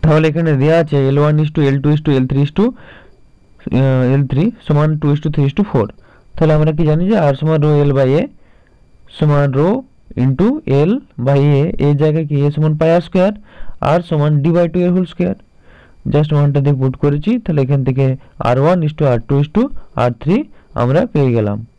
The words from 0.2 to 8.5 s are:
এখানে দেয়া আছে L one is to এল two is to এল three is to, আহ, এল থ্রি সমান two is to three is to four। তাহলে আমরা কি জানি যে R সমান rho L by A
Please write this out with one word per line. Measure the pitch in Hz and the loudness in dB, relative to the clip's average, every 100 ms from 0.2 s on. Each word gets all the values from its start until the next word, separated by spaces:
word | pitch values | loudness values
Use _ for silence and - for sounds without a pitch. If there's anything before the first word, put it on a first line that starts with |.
| 160 | 2
এখানে | 151 165 139 | 0 0 0
দেয়া | 147 165 | 2 2
আছে | 156 147 135 | 2 0 2
L | 139 | 2
one | 147 151 | 2 2
is | 151 | 0
to | 156 143 | 0 0
এল | 139 | 2
two | 143 | 0
is | 151 | 0
to | 156 135 | 0 0
এল | 131 | 2
three | 135 143 | 0 0
is | - | 0
to, | 226 | -2
আহ, | - - - - _ - _ _ - - 131 135 131 127 | -2 -20 -20 -20 _ -20 _ _ -16 -4 0 0 2 0
এল | 135 135 | 0 0
থ্রি | 131 202 - - | 0 -2 -4 -2
সমান | 147 151 151 | 0 0 0
two | 151 | -2
is | 147 | -2
to | 156 | -2
three | 147 139 | -2 -2
is | 175 | 0
to | 202 | -2
four। | 135 107 - - _ _ | -2 -2 -8 -20 _ _
তাহলে | - 160 151 | -2 2 2
আমরা | 156 156 | 0 0
কি | 156 | 0
জানি | 156 185 | 0 0
যে | 214 151 | 2 0
R | 135 | 0
সমান | 156 160 | 0 0
rho | 147 147 147 | 2 2 2
L | 135 | 2
by | 131 143 | 2 0
A | 277 - - | -2 -10 -20